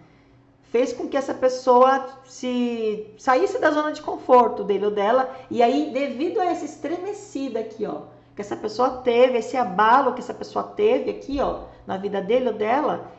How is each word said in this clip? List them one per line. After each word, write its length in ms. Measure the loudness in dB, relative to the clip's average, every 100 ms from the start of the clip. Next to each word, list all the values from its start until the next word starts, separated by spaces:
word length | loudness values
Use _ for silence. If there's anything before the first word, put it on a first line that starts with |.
| -20 _ _ _ _ _ _
fez 220 | -2 0
com 140 | -4 -4
que 100 | -4
essa 160 | -4
pessoa 720 | 0 0 0 4 6 6 4 -2 -14 -20
se 840 | -10 -4 -2 -2 -2 -4 -4 -8 -6
saísse 400 | 0 2 2 2
da 120 | 0
zona 200 | 2 -2
de 100 | -6
conforto 640 | -8 -8 4 6 6 0
dele 220 | -2 0 0
ou 60 |
dela, 420 | 0 2 2 0 -6 -8
e 140 | 2
aí, 260 | 2 2 0
devido 480 | -2 -4 -2 -4 -2
a 60 | -2
essa 200 | -2 -8
estremecida 960 | -10 -8 -6 -8 -10 -10 -8 -6 -6
aqui, 240 | -8 -8 -8
ó, 160 | -8 -14 -20 _ -12
que 60 |
essa 140 | -10 -8
pessoa 340 | -6 -2 -2 0
teve, 400 | 0 4 4 4
esse 200 | -2 -2
abalo 560 | -2 2 6 6 4
que 80 | -2
essa 120 | -8
pessoa 300 | -12 -8 -6
teve 460 | -6 0 2 2 0
aqui, 300 | -6 -6 -2
ó, 200 | -2 -4 -12 -18 -10
na 100 | -6
vida 240 | -4 -4
dele 280 | 0 0 2
ou 40 |
dela, 580 | -2 0 0 0 -4 -8